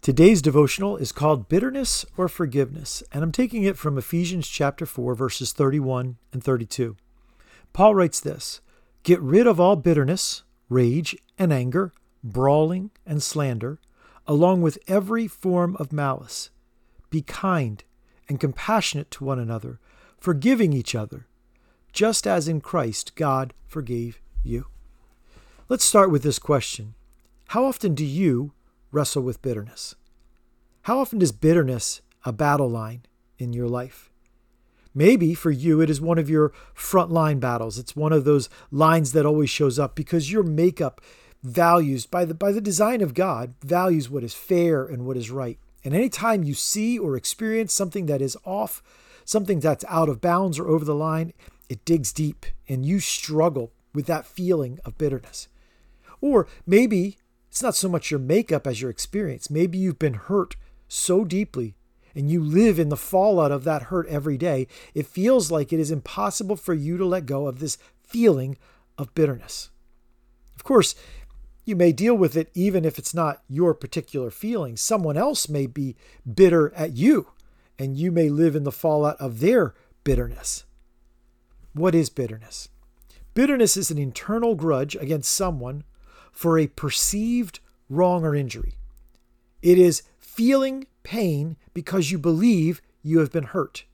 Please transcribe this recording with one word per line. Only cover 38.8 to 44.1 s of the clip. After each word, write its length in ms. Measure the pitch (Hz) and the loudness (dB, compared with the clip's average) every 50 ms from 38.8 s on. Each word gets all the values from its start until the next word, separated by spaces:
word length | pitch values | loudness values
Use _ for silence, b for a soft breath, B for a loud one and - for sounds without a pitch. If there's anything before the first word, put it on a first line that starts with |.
| 156 156 165 165 156 131 | 4 4 4 4 2 2
that 140 | 123 160 147 | 2 2 2
always 240 | 147 151 151 151 135 | 4 2 2 2 0
shows 280 | - - 151 139 120 135 | 0 0 0 0 2 0
up 180 | 143 135 - | -2 -2 -4
because 360 | - - - - 170 151 139 | -8 -6 -2 -2 -2 -2 0
your 120 | 190 220 196 | 0 0 0
makeup 580 | 165 156 151 165 185 175 - 160 131 - - b b b b b b b b - | 0 0 2 2 2 2 0 -6 -6 -6 -10 b b b b b b b b -14
values, 640 | 131 117 180 170 170 170 175 160 143 135 127 - | -6 0 2 4 6 6 4 4 2 -2 -4 -6
by 180 | _ - 175 180 | _ -2 -2 -2
the, 100 | 160 160 | -2 -2
by 200 | 160 196 202 202 | -2 -2 0 0
the 80 | 220 | 0
design 400 | 208 208 185 160 208 214 254 240 | -2 -2 0 0 0 0 2 0
of 120 | 202 156 123 | -2 -2 0
God, 420 | 170 185 190 151 113 123 123 123 _ | -2 -2 0 -2 -4 -6 -10 -12 _
values 480 | - 135 170 175 185 190 170 160 135 | -6 -2 0 2 2 2 2 0 0
what 140 | 120 | -2